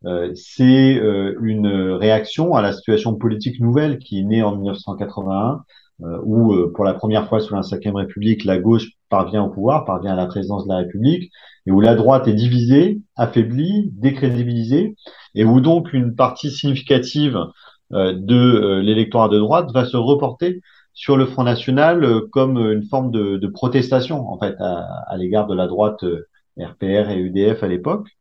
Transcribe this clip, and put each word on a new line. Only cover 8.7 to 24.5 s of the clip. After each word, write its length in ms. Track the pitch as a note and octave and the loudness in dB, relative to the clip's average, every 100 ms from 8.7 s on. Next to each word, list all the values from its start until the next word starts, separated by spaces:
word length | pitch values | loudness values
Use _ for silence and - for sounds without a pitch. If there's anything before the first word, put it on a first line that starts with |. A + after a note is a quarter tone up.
| A2+ A2+ _ _ | 2 0 _ _
parvient 340 | G2 F2 G#2+ | -2 0 -2
au 60 | G2 | -4
pouvoir, 360 | F#2 G#2+ D3 - | -2 0 0 -2
parvient 260 | F#2 G2 | -6 -4
à 40 | F#2 | -4
la 100 | F2+ | -4
présidence 400 | G#2 F#2+ G2+ G2 | -6 -6 -6 -4
de 80 | |
la 60 | F#2 | -4
République, 520 | F2+ G2+ B2 F3+ F3+ _ - _ - | -4 0 0 0 -6 _ -20 _ 0
et 60 | |
où 80 | F#2+ | 4
la 160 | G#2+ A2+ | 6 6
droite 320 | A2 C3 A#2+ | 4 4 2
est 60 | |
divisée, 680 | G#2+ A#2+ B2 A#2+ C#3 F#3 G#3 - - | 2 2 2 4 4 4 0 -10 -4
affaiblie, 760 | A#2 B2+ A2+ B2 E3 G#3 F#3+ | 0 0 0 -2 0 0 -2
décrédibilisée, 1040 | G2 C3 C3+ C3 A#2+ A#2+ A#2 A2+ D3 G#3+ - - - - - | 0 -2 0 -2 -2 -2 -4 0 0 0 -6 -20 -20 -10 2
et 100 | A2 | 4
où 160 | B2+ | 6
donc 320 | C#3 E3+ D#3+ | 4 2 0
une 220 | C3+ A#2+ A#2 | -2 -2 0
partie 360 | B2+ - D3 | 0 0 -8
significative, 880 | - C#3+ C3 - C3 B2 D3+ D3 G#2+ D#2+ _ - _ _ | -4 -4 -4 2 0 2 -2 0 -2 -6 _ -20 _ _
euh, 200 | G2 F#2+ | -2 -2
de, 220 | F#2 G2 B2 | -2 2 4
euh, 460 | B2 A2+ G2+ F#2+ | 6 4 2 0
l'électorat 480 | G2+ G#2+ G#2+ A#2 A2 | 2 2 2 2 2
de 100 | G#2 | 2
droite 320 | G#2+ D#3+ D3 | 2 0 0
va 120 | B2 B2 | -2 0
se 100 | B2+ | -2
reporter 680 | A#2 C#3+ C3+ - F3 F3+ _ _ _ | 2 2 0 -4 -4 -6 _ _ _
sur 240 | - - C3+ | -12 0 2
le 80 | C3 | 2
Front 180 | C3 | 0
National, 600 | B2 A#2 - C3 D#3 F3 | -2 0 0 4 4 4
euh, 240 | C3 A2+ A2 | 2 2 0
comme 260 | C3+ C3 B2+ | 0 2 2
une 260 | A2 G#2+ | 0 0
forme 280 | G#2 C3+ B2+ | -2 -4 -2
de, 260 | A2+ G2+ G2 | -2 -2 -2
de 100 | G2 | -6
protestation, 800 | - B2 C3 A#2+ C3 B2+ D3+ G#2+ | -4 -2 0 2 0 -2 -6 -8
en 100 | F#2 | -6
fait, 160 | G2+ | -6